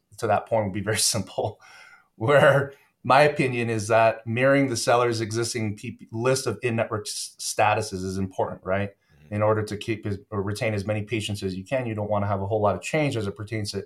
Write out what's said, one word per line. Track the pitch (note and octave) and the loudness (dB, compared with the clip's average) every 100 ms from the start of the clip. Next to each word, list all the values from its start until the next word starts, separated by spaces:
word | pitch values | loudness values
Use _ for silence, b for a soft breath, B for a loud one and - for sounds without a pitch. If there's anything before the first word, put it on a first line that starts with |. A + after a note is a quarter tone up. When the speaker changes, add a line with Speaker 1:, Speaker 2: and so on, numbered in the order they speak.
| _ G#2 | _ -4
Speaker 1:
to | A2 | 0
that | G2+ - | 0 2
point | A2+ G2+ | 0 0
would | |
be | G2+ | -2
very | G2+ G2+ | -2 0
<laughs> | |
simple, | - G#2+ - - A2 - B B B B B - | 0 0 -4 -4 -6 -6 B B B B B -4
where | A2+ C#3+ D3 C3+ C#3 B B _ | 2 6 6 6 0 B B _
my | B2 C3+ | 4 6
opinion | D3 C#3+ C3 A#2+ A#2 | 6 4 0 0 -2
is | A2 G2+ | -2 2
that | A2+ A2+ - A#2 | 4 6 2 -2
mirroring | A#2 C3+ C#3 C3+ | 2 4 4 2
the | A#2 | 0
seller's | C3 A#2+ A#2+ A2 | 2 4 4 0
existing | G#2 A2+ A#2 A#2 G#2+ G#2+ | -2 -2 -2 -2 -4 -6
P | B2 | -10
P, | - - | -14 -10
list | A2+ B2+ C3+ A#2+ | -4 0 0 -2
of | G2 | -4
in-network | A#2+ A2+ A2 G#2 - | -2 -2 -2 -4 -6
s-, | - - - | -10 -12 -10
statuses | - - G#2 G#2+ G#2 F#2 | -6 0 2 2 -2 -6
is | F#2+ F#2+ | -4 -4
important, | F#2+ - F#2+ F2+ | -4 -2 -4 -4
right? | F2+ G2 G2+ - b b | -2 -2 -2 -8 b b
Speaker 2:
Mm-hmm. | b G#2 | b 0
Speaker 1:
In | |
order | G#2+ G#2+ | 2 2
to | G#2 G2+ | -2 -6
keep | - G#2+ | -6 -6
his, | G#2+ F#2+ - | -6 -8 -6
or | G2+ | -4
retain | G2 G#2 A#2 | -4 -4 -2
as | G#2 | -2
many | F#2+ G#2+ | -2 -4
patients | G#2 A2+ G2+ G2 | -4 -4 -4 -6
as | F#2+ F#2 | -6 -6
you | |
can, | F#2+ C3 A#2+ | -4 -4 -2
you | |
don't | G#2 G2+ | -4 -2
wanna | G2+ G2+ | 0 0
have | G2 | -2
a | G2 | 0
whole | A2 | 2
lot | G#2 F#2 | 2 0
of | |
change | - D#3 C#3+ A2 | -2 -2 0 -2
as | G2+ | -4
it | G2+ | -6
pertains | G2+ A2+ G2+ | -6 -6 -4
to | G2+ | -6